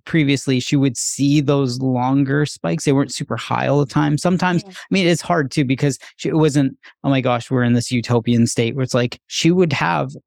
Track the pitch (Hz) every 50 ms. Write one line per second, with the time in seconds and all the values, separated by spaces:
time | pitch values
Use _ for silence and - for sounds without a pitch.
0 | - - 170 160 147 135 143 - - 143 131 123 - - 151 139 139 139 113 -
1 | - - - - 139 143 143 156 139 143 143 139 139 123 120 131 131 131 127 123
2 | 123 131 139 139 139 127 143 147 151 - - - - 170 170 160 - 151 135 139
3 | 135 131 - - 143 - 120 117 - - 123 120 127 131 139 147 143 - - 147
4 | 151 147 151 147 - 175 185 165 180 180 175 160 - 190 185 - - - 185 196
5 | 180 170 170 - - - 175 165 139 127 - 160 139 123 135 - 147 143 123 -
6 | - - - - - - - 156 156 156 135 147 139 131 - - - - - _
7 | - 139 139 131 120 131 123 117 - - 131 127 123 120 120 120 - - 127 120
8 | 113 - 120 117 - 120 120 117 117 113 - - 117 117 - 139 131 - - 123
9 | 123 120 - - _ - - - - 165 180 185 180 160 147 - 160 170 170 151
10 | 139 135 151 - -